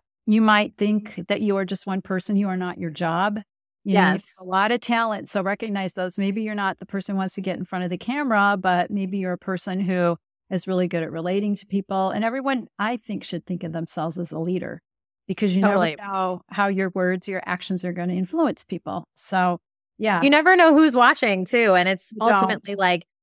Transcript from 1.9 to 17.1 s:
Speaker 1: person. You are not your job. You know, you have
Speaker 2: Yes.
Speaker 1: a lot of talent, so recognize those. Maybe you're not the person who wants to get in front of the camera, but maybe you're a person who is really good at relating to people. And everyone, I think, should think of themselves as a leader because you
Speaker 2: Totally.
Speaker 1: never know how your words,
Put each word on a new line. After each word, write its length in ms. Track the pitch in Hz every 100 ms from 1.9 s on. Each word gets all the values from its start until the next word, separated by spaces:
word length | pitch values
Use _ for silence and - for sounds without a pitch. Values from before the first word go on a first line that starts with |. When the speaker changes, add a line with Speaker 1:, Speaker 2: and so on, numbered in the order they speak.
| 190
Speaker 1:
person. 340 | - 190 - 202
You 140 | 202
are 80 | 185
not 200 | 180 -
your 120 | 170
job. 480 | 147 170 170 202 208 - _ _ _ 202
You 100 | 196
know, 80 |
you 100 | 180
have 80 | 190
Speaker 2:
Yes. 120 | - -
Speaker 1:
a 40 |
lot 280 | 185 190 208
of 100 | 240
talent, 480 | - 233 226 208 -
so 120 | 208
recognize 520 | 190 202 226 202 190
those. 240 | - 185 185
Maybe 240 | 196 202
you're 120 | 214 208
not 240 | 196 175
the 60 | 190
person 300 | 196 185 196
who 20 |
wants 180 | 190 -
to 60 |
get 160 | 190 170
in 80 | 180
front 180 | 185 180
of 40 |
the 80 | 180
camera, 600 | - 277 285 214 202 202
but 320 | 185 180 175
maybe 260 | 202 190 196
you're 160 | 185
a 40 | 180
person 420 | - 185 - 185
who 360 | 190 185 175 170 _ _ _
is 180 | 185 190
really 200 | 185 180
good 160 | 175
at 80 | 160
relating 440 | 160 170 190 208 202
to 100 | -
people. 440 | 196 190 190 190
And 120 | 208 226
everyone, 420 | 254 269 262 196 _
I 200 | 208 247
think, 260 | - 202
should 220 | - 180 -
think 180 | 180
of 80 | 160
themselves 460 | 160 165 - 160 165
as 120 | 170
a 80 | 156
leader 420 | 165 180 - - _ _ _ _ _
because 280 | 185 208 185
you 60 |
Speaker 2:
Totally. 300 | 208 196 170
Speaker 1:
never 200 | 151 202
know 300 | 196 185 180 _
how 180 | 190 202
your 220 | 190 190
words, 380 | 185 180